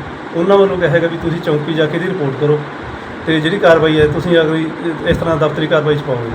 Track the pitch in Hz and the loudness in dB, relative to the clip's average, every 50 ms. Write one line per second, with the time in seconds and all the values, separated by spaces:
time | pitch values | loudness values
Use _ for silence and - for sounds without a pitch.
0 | 139 - - - - - - 165 175 190 196 196 196 190 185 180 175 156 151 170 | -8 -10 -12 -12 -12 -8 -4 -2 2 2 4 4 4 2 2 0 0 2 2 2
1 | 160 170 165 170 170 170 160 170 - 175 151 147 147 151 160 156 156 147 143 170 | 0 0 -2 -4 -4 -4 -4 -2 -2 -2 -2 0 -2 -2 0 0 0 0 0 -2
2 | 180 175 175 - 147 135 127 127 147 147 151 147 147 - - - - - - - | -4 -4 -4 -2 -2 -4 -2 0 0 0 0 0 -2 -6 -10 -12 -12 -12 -12 -12
3 | - - - - - - 160 160 151 160 180 196 - 180 165 165 151 160 156 156 | -12 -14 -14 -8 -4 -2 0 0 0 0 0 2 4 6 6 6 6 4 4 4
4 | 151 147 143 165 143 175 175 165 160 156 160 160 160 160 - - - 170 160 147 | 4 4 2 0 0 2 4 4 4 4 2 0 -2 -4 -6 -6 -6 -6 -6 -4
5 | 147 170 165 - 175 170 165 147 156 151 147 - 156 151 175 156 147 151 147 143 | -2 0 0 0 0 0 0 0 0 0 0 -2 -2 0 0 2 2 2 0 0
6 | - 151 131 120 117 113 117 | -2 -2 -4 -4 -4 -6 -6